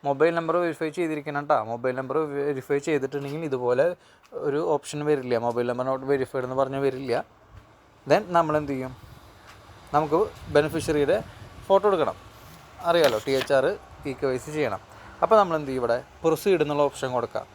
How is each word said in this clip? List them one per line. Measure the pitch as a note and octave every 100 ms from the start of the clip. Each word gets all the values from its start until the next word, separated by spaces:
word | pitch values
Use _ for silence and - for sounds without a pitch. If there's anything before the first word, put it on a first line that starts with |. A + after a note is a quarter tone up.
| C#3+
മൊബൈൽ | C#3 D#3+ E3+
നമ്പർ | E3 E3+
വെരിഫൈ | F3 D3+ D#3+ D3+
ചെയ്തിരിക്കണം | E3 D#3 D3 C#3+ C#3+
ട്ടോ. | C#3 A2
മൊബൈൽ | A#2 B2+ B2+
നമ്പർ | C3 C#3 D3+ C#3+ C#3+
വെരിഫൈ | C3+ - C#3+ C#3+
ചെയ്തിട്ടുണ്ടെങ്കിൽ | D3 C3 C#3+ C#3 D3+ D#3+
ഇതുപോലെ | C3 B2 B2 E3 F3+ _ _ _ - D3
ഒരു | C#3+ F3
ഓപ്ഷൻ | D3 - D3+ D3+
വരില്ല, | D3 B2+ A#2+ A#2
മൊബൈൽ | A#2 A#2+
നമ്പർ | B2 C3
not | C3 C3+
verified | C#3 B2+ C3+ B2+
എന്ന് | C3
പറഞ്ഞ് | C3 C3+ C#3
വരില്ല. | B2+ C3+ A#2+ - _ _ - - - _ _ -
Then | E3 G#3 E3+
നമ്മൾ | D#3+ D3+
എന്ത് | D3
ചെയ്യും? | C3+ C3 B2+ - - - - - - - - -
നമുക്ക് | D3 D#3 D#3+ G#3+ - - C#3+
ബെനിഫിഷ്യറിയുടെ | D3+ D#3 C#3 D3+ C#3+ G3+ - - - - -
ഫോട്ടോ | G3 G#3
എടുക്കണം, | F#3+ B2 - - - - - - - E3+
അറിയാലോ, | E3+ D3 A2 A#2+
ടി | C3+
എച്ച് | C3 C#3
ആർ | C#3 G3+ - - D3
ഇ | B2+
കെ | C#3
വൈ | B2+
സി | C3+ D3+
ചെയ്യണം. | C3 F#2+ - - - -
അപ്പോൾ | E3+ G#3+
നമ്മൾ | F#3+ D#3+
എന്ത് | C#3+
ചെയ്യും? | C3
ഇവിടെ | A#2+ A#2+ - -
പ്രൊസീഡ് | E3 D#3 G3+ F3+ D3
എന്നുള്ള | D3 C#3+
ഓപ്ഷൻ | - C3 B2
കൊടുക്കാം. | A2+ - -